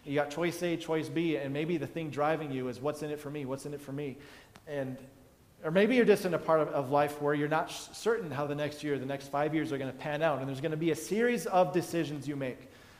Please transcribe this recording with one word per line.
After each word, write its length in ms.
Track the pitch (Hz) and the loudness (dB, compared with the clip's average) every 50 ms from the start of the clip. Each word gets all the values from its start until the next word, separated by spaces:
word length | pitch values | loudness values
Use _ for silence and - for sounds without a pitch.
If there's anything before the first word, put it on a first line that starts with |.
| - | -8
You 120 | 151 139 | -2 0
got 160 | 147 143 143 | 2 2 0
choice 320 | - 160 175 175 160 - 175 | 0 0 0 0 0 0 -2
A, 140 | 175 165 | -2 -2
choice 320 | 165 - - 160 160 147 - | -2 -2 0 0 0 0 -2
B, 260 | 139 165 175 165 151 | -2 0 2 2 2
and 180 | 139 139 135 139 | 0 -2 -2 -2
maybe 240 | 147 160 160 175 | -2 0 0 0
the 80 | 156 139 | -2 -2
thing 240 | 139 - 170 160 156 | -4 -6 -6 -6 -4
driving 420 | 123 139 147 151 160 156 156 143 | -2 0 2 2 2 0 -2 -4
you 180 | 135 131 127 127 | -4 -4 -4 -4
is, 100 | 120 104 | -6 -4
"What's 240 | 127 151 147 151 156 | -4 -4 -2 -2 -4
in 80 | 151 | -6
it 80 | 147 147 | -6 -6
for 100 | - 139 | -8 -8
me? 160 | 147 151 139 | -8 -6 -6
What's 220 | 123 135 135 - | -6 -6 -6 -6
in 80 | 147 147 | -8 -10
it 60 | 143 | -10
for 100 | 147 - | -10 -8
me?" 260 | 135 143 147 139 127 - - - - - - - - - - | -8 -6 -6 -6 -8 -10 -16 -20 -20 -20 -20 -20 -20 -20 -14
And, 320 | 160 147 143 135 131 127 - - - - - - - - _ - - - - - | -8 -6 -4 -4 -4 -6 -10 -14 -18 -20 -20 -20 -20 -20 _ -20 -20 -16 -8 -4
or 60 | 160 | 2
maybe 260 | 160 190 208 226 262 | 4 6 6 6 6
you're 100 | 247 226 | 6 8
just 200 | 196 202 - - | 8 6 4 4
in 80 | 185 165 | 0 0
a 60 | 147 | 0
part 220 | - - 160 160 | 2 4 4 4
of, 80 | 151 - | 4 4
of 200 | - 147 139 123 | 2 -2 0 4
life 320 | 143 143 147 147 147 - | 4 4 4 4 2 0
where 140 | 143 143 151 | 0 0 2
you're 120 | 147 147 | 2 2
not 220 | 147 156 156 175 - | 2 2 0 0 -2
s-, 200 | - - - - - | -6 -12 -12 -12 -10
certain 380 | - - 214 233 220 180 156 | -4 0 0 0 0 0 -4
how 160 | 131 139 147 | -4 -4 -2
the 80 | 143 147 | -2 -2
next 280 | 143 151 143 147 - 151 | -2 -2 -4 -4 -4 -2
year, 140 | 151 143 | -2 -2
the 80 | 131 127 | -2 -2
next 220 | 135 139 139 - | -4 -6 -6 -6
five 260 | - - 143 147 156 156 | -4 0 0 0 2 2
years 180 | 160 147 120 | 0 0 0
are 60 | 139 | -2
gonna 160 | 131 135 131 - | -2 -4 -4 -6
pan 300 | - - 156 147 147 160 | -6 -6 -4 -2 2 2
out, 160 | 160 143 131 | 2 2 0
and 80 | 135 | -2
there's 140 | 135 135 131 | -4 -6 -4
gonna 140 | 143 160 156 | -4 -2 -2
be 140 | 151 170 165 | 0 0 0
a 60 | 151 | 0
series 500 | - - - 185 220 233 247 240 202 160 | 0 -2 -2 0 2 2 2 2 0 0
of 260 | 202 190 180 180 - | 2 4 4 4 6
decisions 560 | 180 175 - - 170 170 156 139 151 143 127 | 4 0 0 0 0 -2 -2 -2 -4 -6 -6
you 80 | 139 147 | -6 -4
make. 360 | 139 139 127 117 - - - - - - - - - | -4 -4 -6 -6 -8 -14 -20 -20 -20 -20 -20 -20 -20